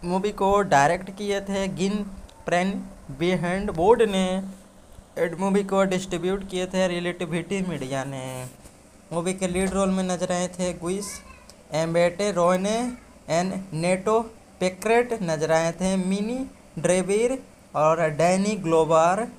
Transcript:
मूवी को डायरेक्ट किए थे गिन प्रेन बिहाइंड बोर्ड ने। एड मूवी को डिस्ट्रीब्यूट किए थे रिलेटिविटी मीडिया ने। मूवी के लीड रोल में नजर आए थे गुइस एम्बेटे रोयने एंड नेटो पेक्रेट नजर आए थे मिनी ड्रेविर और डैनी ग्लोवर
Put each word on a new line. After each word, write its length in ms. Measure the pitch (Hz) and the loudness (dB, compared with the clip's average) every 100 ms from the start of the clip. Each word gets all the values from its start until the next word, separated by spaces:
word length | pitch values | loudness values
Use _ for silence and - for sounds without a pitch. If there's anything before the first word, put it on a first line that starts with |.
मूवी 280 | 175 185 208 | -2 -2 -2
को 180 | 202 196 202 | 0 2 4
डायरेक्ट 460 | 196 143 143 180 190 190 | 4 4 4 2 -4 -8
किए 220 | 202 196 | -4 -4
थे 260 | 196 196 196 | -2 -4 -4
गिन 240 | 147 196 208 202 - - - - | -2 -2 -2 -6 -12 -18 -12 -2
प्रेन 280 | 170 185 196 190 - - 131 | 0 0 -4 -8 -16 -16 -4
बिहाइंड 520 | 170 185 175 190 202 | 0 0 0 -2 -4
बोर्ड 300 | 160 180 233 220 | 0 4 6 4
ने। 160 | 190 185 185 190 - - - - - - - | 2 0 -2 -6 -14 -20 -20 -20 -20 -14 -4
एड 180 | 175 165 | -4 -2
मूवी 240 | 196 196 | 0 0
को 200 | 196 196 196 | 2 2 2
डिस्ट्रीब्यूट 640 | 185 190 175 180 196 196 | 0 -2 -4 -2 -4 -4
किए 160 | 185 185 | -6 -2
थे 140 | 185 185 | 0 0
रिलेटिविटी 760 | 175 175 170 175 165 170 196 | 0 -4 -4 -4 -4 -4 -4
मीडिया 420 | 180 156 131 135 | -4 -6 -4 -4
ने। 220 | 135 135 131 127 127 - - - - - - | -6 -8 -10 -12 -14 -16 -20 -20 -20 -20 -8
मूवी 200 | 160 175 | -4 -4
के 140 | 190 190 | -2 -2
लीड 260 | 180 190 | 0 0
रोल 160 | 185 196 | 0 0
में 140 | 190 | 0
नजर 280 | 185 180 180 | 0 -2 -2
आए 140 | 180 180 | -2 -2
थे 220 | 180 180 | -2 -4
गुइस 360 | 170 165 196 202 - - - - - - | -4 -4 -4 -6 -12 -18 -20 -20 -20 -8
एम्बेटे 560 | 151 165 165 175 170 208 | -4 0 2 2 2 -2
रोयने 440 | 175 175 185 196 220 247 247 - - - | 2 4 4 0 -2 -4 -8 -18 -20 -2
एंड 240 | 165 185 190 190 | 0 0 -4 -8
नेटो 460 | 156 170 185 208 226 226 - - - | -4 0 0 2 0 0 -12 -20 -4
पेक्रेट 580 | 185 185 214 233 240 226 | -4 -2 2 2 2 -2
नजर 280 | 175 156 156 | -2 -2 2
आए 200 | 160 165 | 2 2
थे 240 | 165 185 190 | -2 -2 0
मिनी 400 | 185 196 214 254 269 - - - | 0 -2 -2 -4 -8 -12 -14 -2
ड्रेविर 580 | 165 180 185 202 240 262 - - - 143 | 2 2 2 2 0 -2 -8 -20 -6 2
और 320 | 156 165 160 | 4 4 2
डैनी 440 | 147 170 185 202 214 | 2 2 4 0 -2
ग्लोवर 680 | 160 160 156 160 170 190 240 | 2 2 6 4 4 2 -2